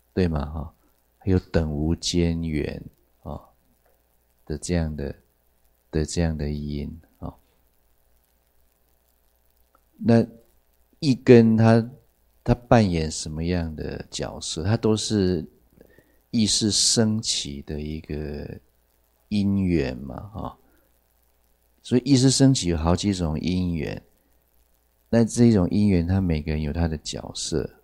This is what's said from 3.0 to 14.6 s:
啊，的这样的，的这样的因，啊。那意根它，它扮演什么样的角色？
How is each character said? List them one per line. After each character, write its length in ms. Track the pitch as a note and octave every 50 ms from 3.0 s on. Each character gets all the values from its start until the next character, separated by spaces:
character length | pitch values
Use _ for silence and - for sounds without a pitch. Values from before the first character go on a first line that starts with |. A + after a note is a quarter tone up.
| _ _ _ _ _
啊， 160 | - D2 - - _ _ _ _ _ _ _ _ _ _ _ _ _ _ _ _ _ _ _ _
的 100 | - D#2
这 200 | D2 - - F2
样 180 | E2+ E2 D#2 D2+
的， 180 | D2 C#2+ C#2 - - _ _ _ _ _ _ _ _ _ _ _ _ _ _
的 140 | - D#2 D#2
这 180 | - - F2+ E2+
样 160 | E2 D#2+ D2+
的 100 | D2 D2
因， 400 | D2 D2 D2 D2 D2 C#2+ D2 D2 E2 E2+ - _ _ _
啊。 160 | F#2 F#2 - _ _ _ _ _ _ _ _ _ _ _ _ _ _ _ _ _ _ _ _ _ _ _ _ _ _ _ _ _ _ _ _ _ _ _ _ _ _ _ _ _ _ _ _ _ _ _ _ _ _ _ _
那 280 | _ - A#2 A#2 A#2 A2 - - - _ _ _ _ _ _ _ _ _ _ _ _
意 160 | E3 C#3+ B2
根 400 | - - - B2 A#2 A2+ A2+ A2
它， 340 | A2 A2+ A2+ A2+ A#2 A2+ B2 - - _ _ _ _ _ _ _ _ _
它 100 | - A#2+
扮 340 | - - - C3 A#2 G#2+ F#2+
演 220 | E2+ D#2+ D#2 D#2+
什 180 | - - - D#2+
么 140 | D#2 D#2 E2
样 320 | E2+ F2+ F2 E2 D#2+ D#2
的 320 | D2 - - - - - -
角 320 | - - - - A2 A2+
色？ 220 | - - - E2